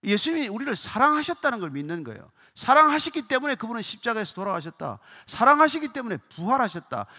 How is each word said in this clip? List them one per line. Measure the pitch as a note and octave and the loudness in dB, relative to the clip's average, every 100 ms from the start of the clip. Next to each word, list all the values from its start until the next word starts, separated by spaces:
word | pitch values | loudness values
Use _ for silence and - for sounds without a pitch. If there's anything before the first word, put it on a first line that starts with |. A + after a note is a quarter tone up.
예수님이 | - G#3 D4 E4 C4 | 0 0 0 -2 -2
우리를 | G#3 C#4 G#3 | -4 -4 -4
사랑하셨다는 | - G#3+ C#4 D4+ D4+ F4 D4 A#3+ | -6 2 4 4 -2 -2 -2 -2
걸 | F3 | -6
믿는 | C#3 D3 E3+ | -6 -6 -6
거예요. | C3+ G#2+ - _ _ - | -8 -14 -18 _ _ -10
사랑하시기 | - C#4 D#4 D4 D#4+ D#4+ A#3+ | 4 6 6 4 -2 -6 -2
때문에 | B3+ C#4+ C4 | -2 -2 -4
그분은 | A3+ A#3 | -6 -6
십자가에서 | G#3 G#3+ A#3 A3 G3 | -8 -6 -4 -2 -4
돌아가셨다. | - G3 F3+ D#3 - D3+ G2+ _ - - | -6 -4 -4 -6 -10 -10 -10 _ -20 -14
사랑하시기 | - B3 D4 D#4 D#4+ D4+ | 2 6 8 6 2 -6
때문에 | C#4+ A#3+ D#3+ | -8 -6 -8
부활하셨다. | _ - F3 B3 A3+ E3+ - A#2+ G2+ | _ -8 -2 0 0 -4 -10 -10 -10